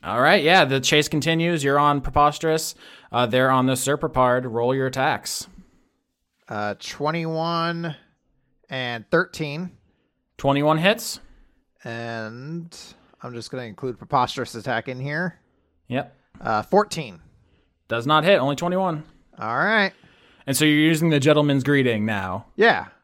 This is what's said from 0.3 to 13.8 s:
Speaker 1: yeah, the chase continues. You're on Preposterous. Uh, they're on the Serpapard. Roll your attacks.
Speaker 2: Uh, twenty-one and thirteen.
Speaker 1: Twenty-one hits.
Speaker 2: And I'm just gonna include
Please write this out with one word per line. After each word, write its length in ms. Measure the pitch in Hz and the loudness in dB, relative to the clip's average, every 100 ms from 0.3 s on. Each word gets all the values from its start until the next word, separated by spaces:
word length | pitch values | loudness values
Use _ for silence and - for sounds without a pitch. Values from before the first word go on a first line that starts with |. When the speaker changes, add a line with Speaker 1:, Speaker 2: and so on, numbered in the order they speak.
| 196 | 4
Speaker 1:
yeah, 220 | 151 185 143 | 6 4 4
the 140 | 135 | 2
chase 280 | 131 151 151 | 2 2 2
continues. 560 | 156 147 165 170 170 | 0 0 0 0 0
You're 160 | 139 143 | 2 4
on 220 | 147 143 | 4 2
Preposterous. 720 | 135 143 147 147 165 160 160 - - - - | 0 2 2 2 -2 -2 -2 -12 -20 -20 -6
Uh, 140 | 117 123 | -2 0
they're 260 | 127 131 | 2 4
on 140 | 131 127 | 4 2
the 80 | |
Serpapard. 720 | 131 - 143 165 127 127 123 127 | 0 0 -2 -2 2 2 2 -2
Roll 220 | 113 120 135 | -2 0 0
your 120 | 131 | -2
attacks. 600 | 131 139 113 - - - - - _ _ _ _ _ _ _ _ | 0 -2 -2 -6 -10 -12 -20 -20 _ _ _ _ _ _ _ _
Speaker 2:
Uh, 280 | 107 104 101 | -6 -6 -6
twenty-one 1160 | - - 143 165 160 160 165 170 165 170 170 147 _ _ _ _ _ _ _ | -10 -4 -4 -2 -4 -4 -2 -2 -2 -4 -8 -10 _ _ _ _ _ _ _
and 400 | 131 123 120 107 | -8 -6 -8 -2
thirteen. 600 | 165 180 - 156 147 180 - _ _ _ _ _ - | -2 -2 -6 -8 -8 -10 -14 _ _ _ _ _ -4
Speaker 1:
Twenty-one 400 | 139 139 147 156 | 0 2 2 2
hits. 400 | 180 233 - - - - _ _ _ _ | 2 0 -4 -14 -18 -20 _ _ _ _
Speaker 2:
And 920 | - 113 117 117 110 117 139 170 165 - - - _ _ | -14 -12 -10 -8 -10 -12 -10 -10 -12 -18 -20 -20 _ _
I'm 120 | 127 | -14
just 180 | 120 110 | -12 -12
gonna 120 | 131 | -12
include 340 | 120 98 | -12 -10